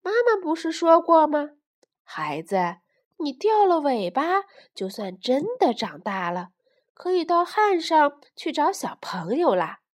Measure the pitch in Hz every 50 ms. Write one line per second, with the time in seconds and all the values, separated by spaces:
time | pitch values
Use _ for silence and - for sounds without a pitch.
0 | _ 370 415 466 480 480 440 403 359 311 320 320 - 320 320 - 339 330 330 330
1 | 320 - 339 320 311 302 294 294 294 294 - _ _ _ _ _ _ _ _ _
2 | _ _ - - 156 151 143 151 165 - 202 185 180 175 180 180 _ _ _ _
3 | _ _ _ _ 330 285 262 262 - 415 440 427 415 381 349 330 285 285 262 226
4 | 196 175 180 262 294 339 370 392 392 _ _ - - _ _ - 190 190 202 -
5 | 214 190 185 190 - 240 254 277 302 427 494 508 403 294 - - 233 190 - -
6 | - 214 196 190 180 175 175 180 175 180 _ _ _ _ _ _ _ _ _ _
7 | - 349 370 359 330 320 349 339 349 349 - - 427 415 392 339 320 - 330 311
8 | 294 285 285 _ _ _ _ - - 330 262 302 294 330 392 - - - - _
9 | - - - 185 165 165 220 302 349 302 202 185 165 156 - - _ _